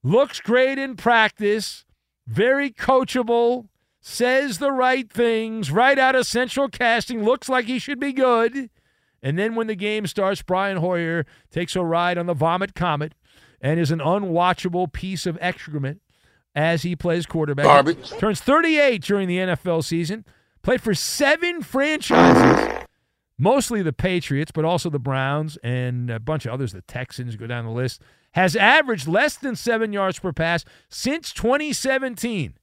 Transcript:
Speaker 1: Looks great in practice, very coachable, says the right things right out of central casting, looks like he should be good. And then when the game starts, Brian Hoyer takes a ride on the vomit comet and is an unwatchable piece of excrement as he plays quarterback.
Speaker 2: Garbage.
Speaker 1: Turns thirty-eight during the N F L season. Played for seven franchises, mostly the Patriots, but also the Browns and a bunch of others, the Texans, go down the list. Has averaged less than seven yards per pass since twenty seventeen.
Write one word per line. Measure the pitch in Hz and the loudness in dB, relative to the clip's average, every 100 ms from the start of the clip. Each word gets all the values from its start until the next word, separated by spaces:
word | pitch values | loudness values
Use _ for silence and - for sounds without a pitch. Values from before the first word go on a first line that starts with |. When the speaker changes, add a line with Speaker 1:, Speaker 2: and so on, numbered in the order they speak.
Speaker 1:
Looks | 127 214 277 - | 2 2 2 -4
great | - 240 262 269 | -2 2 2 0
in | 269 226 | -6 -4
practice, | 233 233 214 - 202 214 196 - _ _ _ _ - | 2 4 2 0 -2 -2 -4 -12 _ _ _ _ -8
very | 113 226 277 285 | 0 2 2 0
coachable, | - - 262 262 254 233 233 233 254 214 _ _ _ | -4 0 2 2 -2 0 2 2 0 -6 _ _ _
says | - - 247 262 285 180 | -16 -2 0 2 0 -2
the | 285 | -2
right | 262 254 262 240 | 2 2 0 -4
things | - 240 226 226 220 160 | 0 0 2 -2 -6 -2
right | 165 262 277 | 4 4 6
out | 262 262 | 4 4
of | 240 | 0
central | 233 247 - 277 | 0 -2 0 -4
casting, | - 247 233 - 233 | 0 0 0 -2 -2
looks | 214 262 - | 0 0 0
like | 254 233 | -2 0
he | 247 | -6
should | - 277 | -6 -4
be | 277 | -4
good. | 262 262 233 233 269 247 _ _ _ _ _ | 2 2 4 2 -2 -10 _ _ _ _ _
And | 131 160 | -4 -2
then | 214 | -2
when | 226 220 | -2 -4
the | 202 | -4
game | 208 214 196 | -4 -4 -4
starts, | - 190 196 | -2 0 -2
Brian | - 185 196 190 | -2 0 0 -2
Hoyer | 170 180 165 165 151 _ _ | -2 -2 -2 -2 -4 _ _
takes | - 175 185 | -6 -4 -2
a | |
ride | 170 165 175 175 | 0 0 0 -2
on | 175 | -2
the | |
vomit | 160 160 180 196 | 0 0 0 -4
comet | 170 175 147 151 _ _ _ _ _ | -4 -2 -2 -4 _ _ _ _ _
and | 131 165 | -2 0
is | 156 | 0
an | 165 | 0
unwatchable | 147 196 196 165 175 180 185 175 175 | 0 0 0 2 2 0 -2 -2 -4
piece | - 190 190 | -4 -8 -6
of | 190 165 | -6 -4
excrement | 175 180 - 147 135 160 _ _ _ _ _ | -4 -6 -8 -6 -6 -8 _ _ _ _ _
as | - 156 165 | 0 2 2
he | 180 170 | -2 -2
plays | 175 175 170 | 0 0 0
quarterback. | 170 151 139 | -2 -2 2
Speaker 2:
Garbage. | 143 143 139 160 - - | 8 8 6 0 -6 -4
Speaker 1:
Turns | 196 196 | -2 0
thirty-eight | - 294 330 311 285 226 | 4 4 4 4 4 2
during | - 202 190 | -2 -2 0
the | 180 | 0
N | 185 | 0
F | 175 | -2
L | 185 165 | 0 -2
season. | 151 165 165 196 - _ _ _ | -2 -4 -4 -8 -12 _ _ _
Played | - 226 | 0 0
for | 233 | 2
seven | 185 - - 285 311 349 349 | -2 -2 0 2 2 0 -4
franchises, | 233 269 285 311 - - - - - - 55 - - _ _ _ _ - | -4 0 0 0 2 6 8 8 6 4 0 -6 -14 _ _ _ _ 0
mostly | 160 269 - 226 | 2 2 2 -2
the | 170 | -2
Patriots, | 139 185 180 - 139 156 | -2 -2 -2 -2 -4 -4
but | - | -2
also | 160 175 175 | 0 0 -2
the | 147 | -4
Browns | 123 131 135 147 156 151 | -2 -2 -2 -2 -6 -8
and | 117 127 123 123 123 | -6 -4 -4 -4 -6
a | 113 | -6
bunch | 113 156 | -4 -4
of | 120 | -4
others, | 127 131 | -6 -6
the | 92 | -8
Texans, | - 127 127 - 123 110 | -12 -12 -12 -10 -12 -10
go | 117 | -10
down | 120 | -8
the | 117 | -6
list. | 113 127 - _ _ _ | -4 -4 -6 _ _ _
Has | - 185 147 | 0 2 4
averaged | 208 294 285 214 139 | 4 4 2 -2 0
less | 185 294 - | 0 0 -2
than | 233 | -8
seven | 226 240 226 220 | -6 -2 -2 -2
yards | 202 190 - | -2 -2 -4
per | 185 | -6
pass | 160 165 170 - - _ | -4 -2 -2 -6 -20 _
since | - 220 311 302 | -8 -4 -4 -8
twenty | - 220 277 302 | -4 0 0 0
seventeen. | 254 262 262 262 220 240 214 127 - | -4 -2 -2 -4 -6 -6 -4 -6 -10